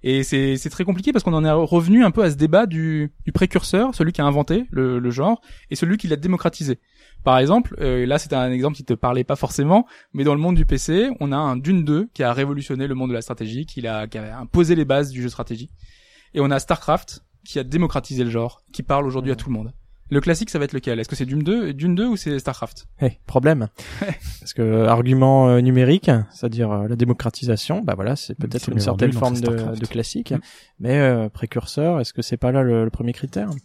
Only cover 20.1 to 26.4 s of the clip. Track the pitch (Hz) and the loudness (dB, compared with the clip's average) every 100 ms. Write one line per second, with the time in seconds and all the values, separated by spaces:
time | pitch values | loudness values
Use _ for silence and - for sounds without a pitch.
20.1 | 139 170 160 226 160 143 139 123 113 110 | 0 2 -2 -2 -4 -4 -4 -4 -4 -4
21.1 | - 127 143 151 226 185 135 170 175 240 | -6 -4 -2 0 -2 -2 -4 0 0 0
22.1 | 208 156 143 - 127 113 - - - 135 | -2 -4 -4 -6 -8 -12 -14 -20 -2 -2
23.1 | - - 135 139 151 107 - - - 202 | -2 -2 2 4 2 0 -8 -16 -8 -6
24.1 | - - - - - 113 110 110 117 123 | -6 -10 -12 -12 -2 0 2 4 4 4
25.1 | 131 131 135 127 123 127 127 127 180 - | 4 6 6 6 6 4 4 6 4 4
26.1 | 120 104 - | 2 0 -6